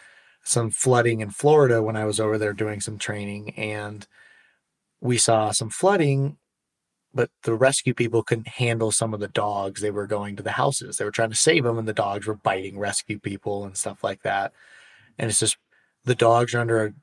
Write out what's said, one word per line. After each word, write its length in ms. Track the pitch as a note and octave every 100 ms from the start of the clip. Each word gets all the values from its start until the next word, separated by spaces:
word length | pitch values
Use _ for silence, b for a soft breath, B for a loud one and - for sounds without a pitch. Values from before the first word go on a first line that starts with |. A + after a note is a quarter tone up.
| b b b b
some 280 | - - A2+
flooding 500 | - C3 A#2+ A#2+ A#2
in 100 | G#2
Florida 520 | - C#3+ D3+ C3+ A#2
when 140 | A2 A2
I 80 |
was 140 | G#2+ G#2
over 200 | G#2+ G#2+
there 140 | G#2+
doing 280 | G2+ G#2+ G#2
some 180 | G#2+ G#2+
training, 520 | - G#2 G2+ G#2 G#2
and 560 | - G#2+ G#2+ G#2 G#2+ - b b b b b _ _ _ _
we 180 | B2 A#2+
saw 340 | - A2+ G#2+
some 180 | G#2+ A2
flooding, 680 | - F#3 G3 D3+ C3+ C#3 - _ _ _ _ _ _ _
but 160 | A#2 A#2 _
the 120 | -
rescue 400 | A2+ C3 C3+ -
people 280 | A#2+ A#2 A2+
couldn't 260 | - A2+ A2
handle 420 | - A#2+ A2+ A2
some 240 | - A2+
of 60 | G#2+
the 80 | G2+
dogs. 520 | - G#2 G2+ G2 G2
They 100 | G#2
were 160 | G#2 G2+
going 300 | G#2 G2+ G2+
to 60 |
the 100 | G2+
houses. 440 | - C#3 C#3 B2+ -
They 80 |
were 60 | G#2
trying 200 | - A2+
to 60 | A2+
save 280 | - E3+
them, 140 | A#2+ A#2
and 80 | A2
the 60 |
dogs 340 | G#2+ G2+ G2+ G#2
were 80 |
biting 440 | G#2+ - F#2+ F#2+ G2
rescue 400 | G2+ F2+ - G#2
people 460 | - G2 - G2+
and 120 | G2+ F#2+
stuff 260 | G#2 G2
like 200 | G2+ G2
that. 300 | - G2 G2 b b b b b b -
And 120 | A#2
it's 100 | G2+
just, 180 | A2 - _ _ _ _
the 100 | B2
dogs 400 | B2 A#2 A#2 A#2+
are 60 | A#2+
under 260 | A#2 A2+ G#2+
an 80 | G#2